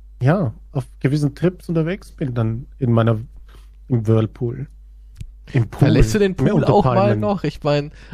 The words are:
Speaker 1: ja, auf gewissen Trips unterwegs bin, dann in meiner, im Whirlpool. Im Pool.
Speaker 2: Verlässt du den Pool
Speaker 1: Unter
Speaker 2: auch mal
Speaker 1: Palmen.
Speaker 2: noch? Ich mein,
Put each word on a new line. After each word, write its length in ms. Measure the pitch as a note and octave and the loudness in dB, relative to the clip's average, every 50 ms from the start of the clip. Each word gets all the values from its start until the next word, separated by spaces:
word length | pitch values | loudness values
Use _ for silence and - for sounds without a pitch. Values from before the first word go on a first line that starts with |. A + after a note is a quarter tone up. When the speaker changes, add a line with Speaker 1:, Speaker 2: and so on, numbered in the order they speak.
| - - - - A#2+ | -20 -20 -8 -2 0
Speaker 1:
ja, 300 | C3 D#3+ G#3 F3 A2 - - - - - | 2 2 2 0 -4 -6 -10 -14 -10 -8
auf 140 | C#3+ B2 - - - | -8 -8 -8 -8 -4
gewissen 340 | - C3+ C3+ D3+ D3 C#3+ C#3+ | -2 -2 0 0 -2 -2 -2
Trips 340 | - - F3+ F#3 - - - | -2 -2 -2 -2 -4 -6 -4
unterwegs 440 | F3 D#3+ D#3 D#3+ F#3 G#3+ - - - | -4 -2 -2 -2 -4 -8 -10 -14 -12
bin, 220 | - E3+ C3 A#2+ | -8 -8 -6 -2
dann 320 | A#2+ A2+ A2+ A2+ A#2 C#3+ - - - | -2 -2 -2 -4 -6 -10 -14 -10 -4
in 140 | C#3 A#2+ A#2 | 0 2 2
meiner, 260 | A2+ A2+ A2+ A2+ A2 A2+ - - - - - - - - - - - - - | 4 4 2 0 -2 -4 -10 -16 -20 -20 -20 -20 -20 -20 -20 -20 -18 -8 -4
im 180 | C3 A#2+ G#2+ | -4 -2 0
Whirlpool. 600 | G#2 A2+ A2 A2 A2 - - B2+ A#2+ A#2 C3 C3+ - - - - - - - - - - - - - - - - - - | 2 2 2 2 0 -4 -6 -8 -8 -8 -8 -12 -14 -16 -20 -20 -20 -20 -20 -20 -20 -20 -18 -18 -18 -18 -20 -10 -4 -2
Im 160 | C3+ A2 - | -2 -2 -2
Pool. 120 | - - - D3+ | -2 0 2 4
Speaker 2:
Verlässt 260 | D#3 D3 - - - | 4 4 4 4 4
du 40 | G#3+ | 2
den 180 | G3+ G3 F#3 | 2 0 0
Pool 140 | - - G#3 G#3+ | 0 0 0 2
Speaker 1:
Unter 200 | D#3+ - - - | 2 2 4 4
Speaker 2:
auch 120 | G#3 F#3 | 4 4
mal 100 | C3 B2 | 4 4
Speaker 1:
Palmen. 260 | A#2 - G#2 A2 A2 | 2 2 2 2 0
Speaker 2:
noch? 240 | G#2 - - F3+ - | 0 -2 -2 -2 -4
Ich 180 | D3 - - - | -6 -6 -4 -2
mein, 300 | D3+ D3 D3 C#3+ D3+ - - - - | -2 0 0 -2 -6 -10 -18 -20 -10